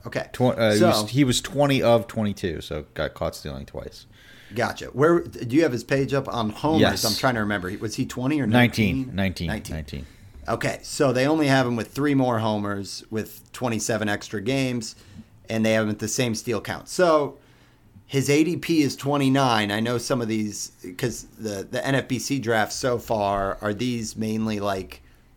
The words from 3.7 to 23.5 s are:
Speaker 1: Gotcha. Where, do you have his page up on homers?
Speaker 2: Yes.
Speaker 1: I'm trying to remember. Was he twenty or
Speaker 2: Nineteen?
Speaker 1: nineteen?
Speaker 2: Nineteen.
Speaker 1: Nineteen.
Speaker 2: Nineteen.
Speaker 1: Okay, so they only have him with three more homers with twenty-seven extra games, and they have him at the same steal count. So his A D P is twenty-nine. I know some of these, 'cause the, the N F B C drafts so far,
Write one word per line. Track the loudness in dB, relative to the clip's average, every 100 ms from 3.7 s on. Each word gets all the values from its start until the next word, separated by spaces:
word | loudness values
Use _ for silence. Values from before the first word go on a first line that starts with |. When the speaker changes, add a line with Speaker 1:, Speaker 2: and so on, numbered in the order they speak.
| -12 -12 -14 -20 -20 -20 -20 -12
Speaker 1:
Gotcha. | -4 -4 -4 -8
Where, | 2 4 4
do | 0 -8 -2 2
you |
have | 2
his | 2
page | 0 0 0
up | -2 -2
on | -2 -4
homers? | -2 2 4
Speaker 2:
Yes. | 4 2
Speaker 1:
I'm | -2
trying | 0 0
to | 0
remember. | 0 -2 -4 -6
Was | -6 -6
he | -6
twenty | -4 -2 0
or | 2
Speaker 2:
Nineteen? | 4 4 4 0 0 -4
Speaker 1:
nineteen? | -2
Speaker 2:
Nineteen. | -2 -2 -4
Speaker 1:
Nineteen. | -6 -6 -10
Speaker 2:
Nineteen. | -8 -10 -12 -18 -20 -14 -6
Speaker 1:
Okay, | -4 -4 -6
so | -6 0 2
they | 4 2
only | 2 4
have | 4 2
him | 0
with | -4
three | -2 2
more | 2 2 2
homers | 0 0 -2 -6 -8 -12 -8
with | -6 -6 -10 -18
twenty-seven | -6 -2 -2 -2 -2 0
extra | -2 -4 -6
games, | -2 0 0 -2 -8 -12 -20 -20 -20 -18 -6
and | 0
they | 2
have | 2
him | 2
at | -2
the | -4
same | -2 -2
steal | -2 -4 -4
count. | -4 -8 -6
So | 2 4 4 2 -6 _ _ _ _ _ -20 -6
his | -2 4
A | 4
D | 4 0
P | 0 2
is | 2 0
twenty-nine. | -2 2 4 4 4 4 2
I | 0
know | 0 -2
some | 0 -2
of | 0
these, | -2 -2 -6 -12 -12 -16 -6
'cause | -4 -6 -12 -10
the, | -8 -6 -6
the | -4 0
N |
F | 0 0
B | -4
C | -4 -4
drafts | 0 2 0 -2
so | -2 -2
far, | 0 0 2 2 0